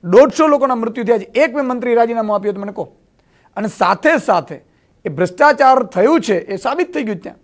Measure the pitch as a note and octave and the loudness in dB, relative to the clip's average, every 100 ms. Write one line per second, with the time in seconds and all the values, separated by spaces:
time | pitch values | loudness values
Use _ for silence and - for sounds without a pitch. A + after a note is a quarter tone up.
0 | F3 G3 C#4+ - D#4 C#4+ C4 B3 A3+ A3+ | 4 6 6 4 2 2 0 -2 -4 -6
1 | A3 A#3 - A3+ D4+ B3 C4 B3 B3 A#3 | -2 -2 -2 0 0 0 -4 -4 -2 0
2 | A#3 A#3 G#3+ G#3 G3+ G3 G3+ G3+ E3 _ | 0 -2 -4 -4 -4 -8 -10 -10 -12 _
3 | _ _ _ _ _ - G#3+ - F3+ G3 | _ _ _ _ _ -10 -8 -2 0 2
4 | D4+ D#4+ - F#3 C#3 D3 _ _ _ _ | 2 0 0 -2 -2 -16 _ _ _ _
5 | - C#3 F3+ F3+ D4 C#4+ C4 C4 G#3+ - | -12 -4 -4 2 2 4 4 4 0 0
6 | A3 E4 - F#3 - G3 - D4 F4 D4+ | 2 2 0 -4 -2 -8 -6 -4 -4 -4
7 | A3+ F#3+ - - | -6 -8 -12 -20